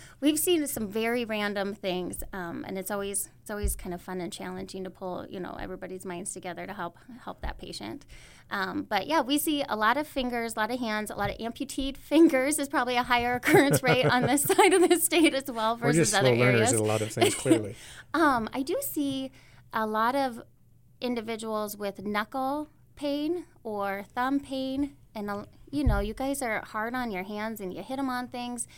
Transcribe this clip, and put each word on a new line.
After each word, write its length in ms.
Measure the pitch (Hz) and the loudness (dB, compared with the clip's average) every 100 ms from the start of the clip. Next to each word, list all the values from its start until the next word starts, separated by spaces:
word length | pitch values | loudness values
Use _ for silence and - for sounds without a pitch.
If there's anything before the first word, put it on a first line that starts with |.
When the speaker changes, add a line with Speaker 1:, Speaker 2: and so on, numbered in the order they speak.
| - - | -20 -2
Speaker 1:
we've 180 | 285 302 | 0 2
seen 260 | - 339 285 | 2 2 0
some 200 | - 208 | -4 -4
very 360 | 214 226 247 226 | -2 0 -2 -2
random 480 | 214 208 202 196 | -2 -2 -2 -4
things, 500 | 202 196 180 180 - - | -4 -4 -4 -4 -8 -8
um, 300 | 196 170 - - | -8 -8 -8 -8
and 100 | 190 | -8
it's 120 | 185 | -6
always, 380 | 202 202 196 - - | -6 -6 -6 -8 -12
it's 80 | - | -12
always 240 | 208 208 - | -4 -4 -4
kind 180 | - | -6
of 80 | 175 | -10
fun 180 | - 185 | -8 -8
and 100 | 170 | -8
challenging 520 | - 185 185 190 190 185 | -8 -10 -10 -10 -10 -12
to 40 | |
pull, 360 | - 185 175 - | -10 -10 -8 -10
you 100 | 196 | -10
know, 180 | 180 - | -10 -10
everybody's 460 | 190 185 185 185 190 | -12 -12 -12 -12 -10
minds 280 | 175 190 | -10 -10
together 320 | 190 180 170 180 | -10 -10 -10 -10
to 60 | |
help, 240 | 202 175 - - 240 | -10 -10 -12 -20 -16
help 180 | - 185 | -14 -10
that 160 | - - | -8 -8
patient. 480 | - - - - - - - - - | -12 -12 -10 -12 -14 -20 -20 -20 -8
Um, 340 | 208 190 202 | -4 -2 -4
but 240 | 202 202 - | -2 -2 2
yeah, 140 | 320 | 0
we 160 | 233 285 | 2 0
see 260 | 320 294 - | 2 -2 -2
a 80 | 214 | 2
lot 200 | 214 254 | 2 2
of 100 | 302 | 0
fingers, 480 | 285 247 240 233 226 | -4 -2 -4 -4 -2
a 40 | |
lot 120 | 220 | -2
of 80 | 247 | -2
hands, 300 | 233 214 208 | -4 -4 -4
a 40 | - | -4
lot 140 | 202 | -4
of 80 | - | -4
amputee 580 | 226 233 277 - 269 269 | -8 -8 -8 -4 -6 -6
<laughs> 140 | - | 2
fingers 460 | 294 330 262 262 294 | 8 8 8 2 0
is 80 | 277 | 0
probably 260 | 311 247 247 | 0 0 0
a 60 | |
higher 320 | 247 240 240 247 | 2 2 2 0
occurrence 460 | - 330 277 - | 6 6 8 6
rate 220 | 254 254 147 | 4 4 4
on 180 | 254 | 4
this 200 | 247 277 | 4 2
<laughs> 80 | - 381 | 4 6
side 180 | 403 | 8
of 140 | 370 339 | 8 6
the 100 | 339 | 6
state 340 | - 330 320 | 4 6 6
as 160 | 269 269 | 4 -2
well 240 | 226 220 233 | -2 0 2
Speaker 2:
We're 120 | - | 2
Speaker 1:
versus 240 | 156 151 | 4 4
Speaker 2:
just 40 | - | 4
Speaker 1:
other 200 | 131 117 | 6 6
Speaker 2:
slow 100 | 123 | 6
learners 140 | 113 | 6
Speaker 1:
areas. 120 | 110 | 4
Speaker 2:
at 60 | 113 | 4
a 40 | |
lot 180 | 107 107 | 2 2
of 100 | 107 | 0
things, 240 | - 392 - | 2 2 2
Speaker 1:
<laughs> 80 | |
Speaker 2:
clearly. 320 | - 269 214 - - - - | 2 2 2 -10 -16 -20 -6
Speaker 1:
Um, 360 | 294 302 247 220 | 2 4 2 0
I 100 | 254 | -4
do 140 | 277 494 | -2 -4
see 500 | 554 320 277 269 262 - - - - | -4 -2 -2 -2 -8 -12 -20 -20 -8
a 120 | 226 220 | -4 -2
lot 300 | 214 226 277 | 0 2 2
of 260 | 269 233 - _ _ _ _ _ | -2 -4 -16 _ _ _ _ _
individuals 760 | 247 240 220 220 220 214 208 208 | -4 -4 -4 -6 -4 -4 -4 -6
with 260 | 202 196 | -8 -6
knuckle 680 | 196 208 220 269 262 294 302 _ _ - | -4 -2 -2 -4 -4 -4 -8 _ _ -8
pain 500 | 285 285 302 349 320 _ | -4 -2 -2 -4 -8 _
or 420 | 226 208 196 196 196 247 | -8 -4 -4 -6 -8 -4
thumb 240 | 254 277 | -2 -2
pain, 560 | 277 269 262 269 285 - _ | -2 -6 -4 -4 -4 -8 _
and, 160 | 214 208 | -10 -8
uh, 160 | 202 - - - | -8 -10 -18 -8
you 140 | 277 | -2
know, 160 | 269 202 | 2 2
you 140 | 208 | 0
guys 280 | 220 269 277 | -4 -4 -2
are 200 | 240 214 | -2 -4
hard 340 | - 220 226 254 | -4 -6 -6 -4
on 160 | 240 | -6
your 120 | 185 | -6
hands 360 | 190 208 220 214 | -6 -6 -8 -6
and 140 | 185 | -8
you 100 | 156 | -10
hit 160 | 196 262 | -8 -6
'em 100 | 269 | -4
on 180 | 247 247 | -4 -8
things 400 | 247 247 240 - | -10 -8 -8 -10